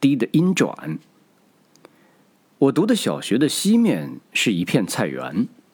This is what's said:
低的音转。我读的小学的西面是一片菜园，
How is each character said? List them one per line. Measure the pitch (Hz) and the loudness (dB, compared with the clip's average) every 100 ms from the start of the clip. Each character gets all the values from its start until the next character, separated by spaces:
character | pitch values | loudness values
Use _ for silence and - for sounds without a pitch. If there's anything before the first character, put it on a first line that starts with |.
低 | 139 | 0
的 | 139 - | 2 0
音 | 151 180 | 2 2
转。 | 175 98 - - 156 - _ _ _ _ _ _ _ - _ _ _ _ _ _ _ | 2 -2 -4 -10 -10 -12 _ _ _ _ _ _ _ -20 _ _ _ _ _ _ _
我 | 139 | 2
读 | 139 | 2
的 | 214 226 | 2 0
小 | 107 73 | 0 -4
学 | - 120 | -2 0
的 | 139 | 0
西 | - 196 233 | 0 2 2
面 | 220 92 71 64 - | 2 0 -4 -12 -8
是 | - 127 | -4 -2
一 | 87 | 0
片 | 90 131 | 0 0
菜 | 90 - 90 | 0 -4 -4
园， | 65 64 78 - - _ | -6 -6 -4 -4 -8 _